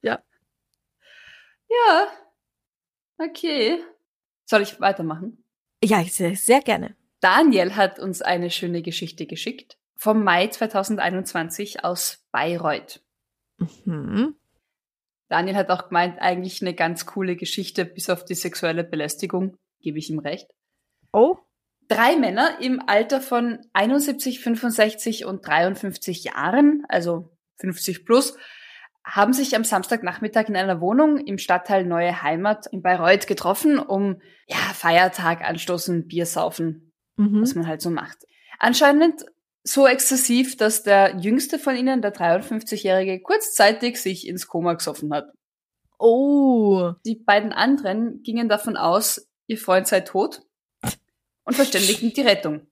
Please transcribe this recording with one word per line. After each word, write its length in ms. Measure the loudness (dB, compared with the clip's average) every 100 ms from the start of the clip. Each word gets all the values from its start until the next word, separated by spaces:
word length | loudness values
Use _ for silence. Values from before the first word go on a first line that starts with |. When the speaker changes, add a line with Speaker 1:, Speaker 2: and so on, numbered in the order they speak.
Speaker 1:
Ja. 180 | -4 -6 _ _ _ _ _ _ _ _ _ -20 -20 -20 _ _ _
Speaker 2:
Ja. 400 | 2 4 4 2 -4 _ _ _ _ _ _ _ _ _ _
Okay. 600 | -10 -6 -6 0 0 -2 -6 _ _ _ _ _ _
Soll 160 | 0
ich 180 | 0 -2
weitermachen? 640 | -2 0 -6 -6 -12 -16 _ _ _ _
Speaker 1:
Ja, 160 | 2 2
ich 120 | 0
sehr, 220 | -2 -2
sehr 260 | -2 4 4
gerne. 360 | 4 -4 -4 -14 _ _
Speaker 2:
Daniel 560 | 4 6 6 4 2 2
hat 240 | 0 0
uns 200 | -10 -6
eine 300 | -2 -2 -2
schöne 320 | -6 -6 -6
Geschichte 440 | -6 -8 -10 -12 -12
geschickt. 520 | -10 -10 -12 -18 -20 _ _
Vom 280 | 2 2
Mai 240 | 4 4 2
zweitausendeinundzwanzig 1400 | -2 -4 -2 -2 -2 -2 -2 -6 -6 -6 -8 -10 -6
aus 400 | -6 -4 -6 -8 _
Bayreuth. 680 | -4 -2 -2 -2 -4 -6 -20 _ _ _ _ _ _ -10 -8
Speaker 1:
Mhm. 500 | -8 -8 -6 -4 -4 -6 _ _ _ _ _ _ _ _ _
Speaker 2:
Daniel 260 | -4 -2
hat 160 | -2 0
auch 180 | -2 -2
gemeint, 320 | 0 0 0
eigentlich 400 | -2 -2 -6 -8
eine 120 | -8
ganz 320 | -2 -4 -4 -10
coole 300 | -6 -6 -4
Geschichte, 480 | -6 -8 -8 -6
bis 260 | -6 -6 -4
auf 140 | -4
die 100 | -4
sexuelle 480 | -8 -8 -4 -4 -4
Belästigung, 760 | -4 -6 -6 -6 -6 -4 -4 -8 _ _
gebe 180 | -10 -8
ich 120 | -6
ihm 80 | -8
recht. 320 | -6 -10 -12 _ _ _ _ _ _
Speaker 1:
Oh. 240 | 4 4 4 _ _ _ _ _
Speaker 2:
Drei 300 | 2 4 4
Männer 440 | 2 2 0 0
im 200 | -4 -4 2
Alter 340 | 0 2 -2
von 380 | -2 -2 -2 -6 -4
einundsiebzig, 680 | 0 2 2 0 -4 -6 -6
fünfundsechzig 840 | -4 -2 -2 2 2 2 -6 -6
und 220 | -8 -10 0
dreiundfünfzig 800 | 2 2 0 -8 -8 -8 -8
Jahren, 600 | -8 -4 0 4 6 4 0
also 480 | -2 0 -4 -6 _ _ _
fünfzig 460 | -8 -6 -6 -8
plus, 320 | 2 2 2 -6 -20 -20 -20 -20 -20 _
haben 280 | -8 2 2
sich 240 | 2 0 0
am 80 |
Samstagnachmittag 840 | 0 -2 -2 -4 -4 -6 -2 -2 0
in 80 | -2
einer 240 | 0 0
Wohnung 380 | 0 4 4 2
im 180 | -2 -8
Stadtteil 460 | 0 -2 2 0
Neue 380 | 2 0 0 -2
Heimat 440 | -2 -2 0 -2 -4
in 140 | -4
Bayreuth 440 | 0 2 4 2 2
getroffen, 520 | -4 -2 0 2 2
um, 400 | 0 -2 -2 -4 _ _ _
ja, 100 | -4
Feiertag 840 | -4 -2 2 4 4 2 -2 -2
anstoßen, 640 | -4 -6 -4 -4 -2 -4 -2
Bier 200 | -4 -4
saufen, 640 | -2 -4 -2 -6 -6 _ _ _ -2
Speaker 1:
Mhm. 260 | 2 2
Speaker 2:
was 120 | 0 -2
man 100 | -4
halt 140 | -6
so 80 | -6
macht. 280 | -6 -8 -16 _ _ _ -2
Anscheinend 640 | 0 4 6 8 6 2 -10 _ _ _
so 220 | -4 4 6
exzessiv, 680 | 6 2 0 2 2 2 0
dass 280 | 0 0
der 320 | 4 6 6 4
jüngste 400 | 0 0 0 -4
von 160 | -2 -2
ihnen, 260 | 0 0
der 100 | -2
dreiundfünfzigjährige, 1080 | -2 0 0 0 -8 -6 -6 0 2 2 -4
kurzzeitig 800 | -2 -2 0 4 4 4 -4 -4
sich 280 | -6 -6 -8
ins 180 | -12 -8
Koma 280 | -4 -2
gesoffen 380 | -2 -6 -8 -6
hat. 200 | -6 -6 _ _ _ _ _ _ _
Speaker 1:
Oh. 920 | 4 4 4 4 4 4 4 2 0 -4
Speaker 2:
Die 120 | -8 -6
beiden 360 | 2 2 2
anderen 680 | -2 2 2 0 -4 -4 -6
gingen 260 | -8 -4 0
davon 280 | -2 -2 -2
aus, 520 | 0 0 0 -6 _ _ _
ihr 120 | -10
Freund 280 | 2 2 2
sei 140 | -2
tot 420 | -2 -4 -4 -4 _ _ _ _ -10 -10 _ _ _ _
und 100 | -6
verständigten 580 | 0 2 2 0 0 -2
die 80 | 0
Rettung. 440 | 2 2 0 -8 -10